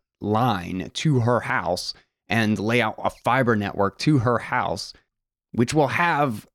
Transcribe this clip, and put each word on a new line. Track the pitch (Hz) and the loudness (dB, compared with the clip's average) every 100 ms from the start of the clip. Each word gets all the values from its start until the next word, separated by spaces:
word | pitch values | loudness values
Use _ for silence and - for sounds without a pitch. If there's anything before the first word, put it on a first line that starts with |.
| _ _ | _ _
line | 101 107 123 98 87 92 87 | -2 2 2 0 -4 -8 -8
to | - 160 131 | -4 0 2
her | 113 120 | 2 0
house | 127 123 85 90 - - _ _ - | 0 -2 -2 -2 -4 -14 _ _ -4
and | 107 107 104 | 0 0 0
lay | 101 120 | 0 0
out | 110 - | 0 -4
a | 98 | -6
fiber | - - 127 120 110 | -4 0 2 2 2
network | 101 - 98 - | 0 -2 -2 0
to | - 151 | 2 2
her | 117 117 | 2 0
house, | - 127 101 85 - - _ _ _ _ _ | -2 -2 -2 -4 -8 -16 _ _ _ _ _
which | - 123 | -2 0
will | 151 139 | 2 2
have | 117 175 151 147 107 - | 2 0 0 0 -2 -12